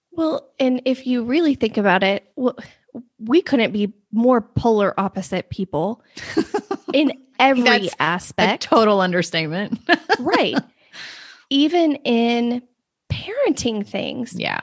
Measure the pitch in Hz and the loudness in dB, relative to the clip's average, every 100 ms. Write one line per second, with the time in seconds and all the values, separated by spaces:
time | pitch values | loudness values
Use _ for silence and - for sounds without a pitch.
0 | _ 339 320 - - - 262 254 262 254 | _ -4 -2 -4 -6 -2 0 0 -2 -4
1 | 247 247 233 294 320 - 220 220 202 180 | -2 -2 0 0 2 0 -2 0 2 4
2 | 190 196 - - 247 - - _ _ 240 | 2 0 -4 -4 -2 -2 -12 _ _ -20
3 | - - 220 311 - 269 220 208 202 - | -18 -12 0 2 2 2 2 0 -4 -4
4 | _ 214 247 247 233 - 233 220 196 - | _ 0 4 4 2 -2 2 2 2 0
5 | 196 - - 185 - - 185 147 180 240 | -4 -4 -6 -6 -6 -8 -4 -2 -4 -4
6 | _ - - - - 392 - 392 - 269 | _ -18 -8 -4 -2 -4 -6 -10 -2 2
7 | 294 - _ - 269 262 233 208 190 - | 2 -2 _ 2 2 4 4 2 0 -2
8 | 147 180 - - 180 262 - 233 214 202 | -2 -2 -4 0 0 0 0 4 4 4
9 | 185 175 170 165 160 170 202 - - 339 | 2 0 -2 -2 -4 -4 -6 -6 0 0
10 | - 403 254 453 233 - - _ _ - | 0 -2 0 0 0 -2 -6 _ _ -20
11 | - - - - - 277 302 349 330 277 | -18 -18 -20 -20 -4 0 2 2 2 0
12 | 240 233 233 233 240 247 - _ _ _ | 0 0 2 0 -2 -4 -8 _ _ _
13 | - - - 494 508 269 233 214 202 202 | -8 -8 -6 -2 0 0 -2 -4 -6 -6
14 | - - 240 180 - 50 | -6 -8 -8 -6 -4 -4